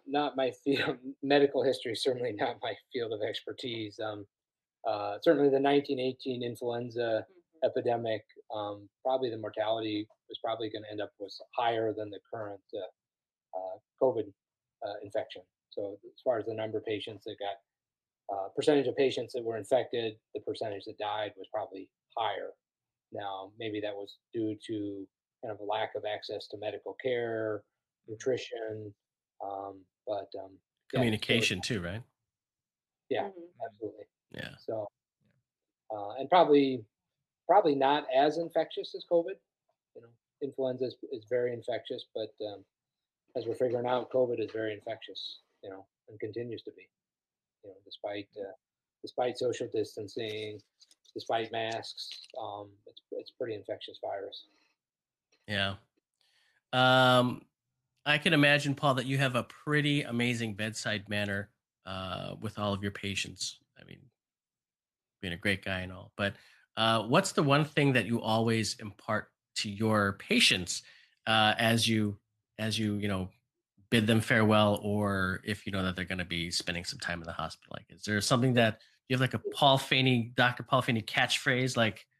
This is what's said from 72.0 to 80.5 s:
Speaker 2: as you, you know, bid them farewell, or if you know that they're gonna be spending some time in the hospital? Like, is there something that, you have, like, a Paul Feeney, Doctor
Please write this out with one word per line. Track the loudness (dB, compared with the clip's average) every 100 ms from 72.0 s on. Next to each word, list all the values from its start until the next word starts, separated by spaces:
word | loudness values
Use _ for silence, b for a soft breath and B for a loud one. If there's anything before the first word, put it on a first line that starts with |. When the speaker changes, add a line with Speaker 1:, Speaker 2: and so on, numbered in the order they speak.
| 0 -4 _ _ _ -6
Speaker 2:
as | -4 -2
you, | 0 0
you | -2
know, | -2 -4 _ _ _ _ _ 2
bid | 4 6
them | 4
farewell, | 4 6 8 8 6 4
or | 0 0 0 0 0 -2 -4
if | -6 -4
you |
know | -2
that | -2 -2
they're | -4
gonna | -6 -4
be | -4 -2
spending | -4 -4 -6 -6
some | -8
time | -6 -6
in | -6
the |
hospital? | -8 -8 -10 -16 -16
Like, | -16
is | -12 -2
there | 0
something | 2 4 4 6
that, | 4 2 b b -4
you | 0
have, |
like, | 2
a | 0 -4
Paul | 4 6 6
Feeney, | 4 4 6 4 2 4
Doctor | 2